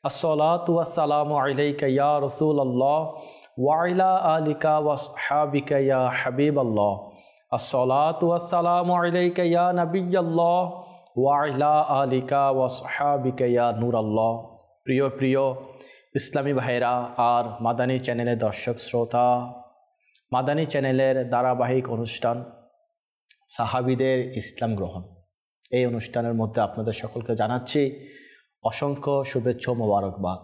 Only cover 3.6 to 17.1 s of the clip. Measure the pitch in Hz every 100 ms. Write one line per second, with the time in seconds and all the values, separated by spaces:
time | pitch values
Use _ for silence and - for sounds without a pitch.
3.6 | 131 156 175 180 185 190 175 160 156 151
4.6 | 160 156 151 139 - - - 147 151 143
5.6 | 139 143 135 131 127 117 - 123 147 139
6.6 | 123 107 104 98 - - - _ _ 120
7.6 | - 131 127 135 156 160 175 170 170 180
8.6 | 170 175 175 175 175 175 180 180 175 170
9.6 | 180 175 165 185 180 185 170 165 170 175
10.6 | 180 - - - _ - 135 143 151 131
11.6 | 147 151 156 135 139 127 127 139 139 131
12.6 | 127 - - - 147 143 127 127 123 120
13.6 | 120 113 120 117 110 110 110 117 117 -
14.6 | _ _ - 131 135 135 131 131 135 127
15.6 | - - - - _ 143 - 147 139 135
16.6 | 123 120 120 123 120